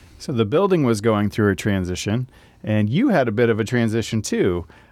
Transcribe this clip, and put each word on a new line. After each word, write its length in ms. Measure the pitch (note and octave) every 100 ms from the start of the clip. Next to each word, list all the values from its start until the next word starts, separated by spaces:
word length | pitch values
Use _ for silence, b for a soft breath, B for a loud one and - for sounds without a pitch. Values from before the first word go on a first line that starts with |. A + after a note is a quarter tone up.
| B B
So 120 | -
the 140 | A#2+ G#2
building 380 | D3+ G3 F3+
was 180 | B2+ A2
going 280 | A2+ G#2+ G#2
through 180 | - G#2
a 40 | F#2
transition, 720 | A2 G2 F2 F2+ G#2 A#2 B2+ b b b
and 240 | - G#2+ G#2
you 220 | D3 C#4
had 180 | F3 A#2+
a 40 |
bit 180 | G#2 A#2
of 100 | G#2+
a 40 |
transition 580 | G#2 A#2+ A2+ A2+ - A2+
too. 460 | - A#3 A#2+ F2 - b b